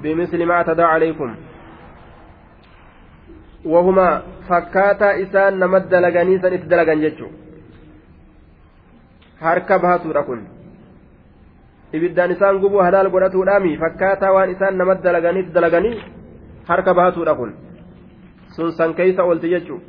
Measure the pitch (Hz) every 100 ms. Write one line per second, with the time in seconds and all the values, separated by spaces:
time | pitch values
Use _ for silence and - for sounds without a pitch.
0 | 151 160 175 175 170 175 165 160 170 160
1 | 160 156 135 104 - - - - - -
2 | - - - - - - - - - -
3 | - - - - - - - 165 180 190
4 | 185 151 - - - 175 170 190 196 196
5 | 202 196 190 196 196 190 180 190 185 180
6 | 175 175 175 190 185 180 156 175 165 156
7 | 156 151 110 - - - - - - -
8 | - - - - - - - _ _ -
9 | _ _ - _ 160 175 175 190 175 180
10 | 165 151 139 120 95 - - - - -
11 | - - - - - - - _ - 156
12 | 175 165 180 180 196 196 196 202 180 190
13 | 196 185 190 185 185 202 185 143 160 160
14 | 185 190 196 190 190 185 196 190 180 190
15 | 185 170 165 185 180 160 170 170 208 226
16 | - - - - - - - 175 180 175
17 | 180 175 160 139 117 - - - - -
18 | - - - - - - 165 160 165 160
19 | 185 185 180 165 170 175 175 139